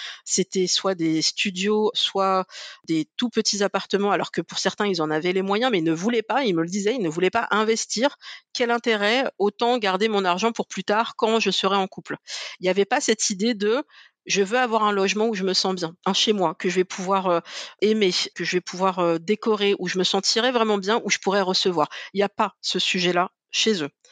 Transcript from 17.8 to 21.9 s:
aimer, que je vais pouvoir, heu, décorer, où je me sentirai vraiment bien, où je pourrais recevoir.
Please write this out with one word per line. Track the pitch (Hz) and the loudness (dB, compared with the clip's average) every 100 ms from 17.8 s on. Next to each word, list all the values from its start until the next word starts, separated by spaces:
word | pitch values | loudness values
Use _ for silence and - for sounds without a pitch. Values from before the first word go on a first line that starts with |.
aimer, | 208 220 190 - - - | 2 4 2 2 -4 -6
que | |
je | 170 | -2
vais | 180 | -2
pouvoir, | - 180 190 180 | -4 -2 0 2
heu, | 170 165 | 2 0
décorer, | 165 214 233 208 202 202 | 0 0 0 2 2 0
où | 180 | -2
je | 185 | 0
me | |
sentirai | 180 196 - 226 247 | 0 0 0 0 0
vraiment | 247 220 202 | 0 0 0
bien, | 190 233 | 0 0
où | 160 | 0
je | - | -2
pourrais | 196 202 | 0 0
recevoir. | 185 185 190 170 147 | 2 2 0 0 -2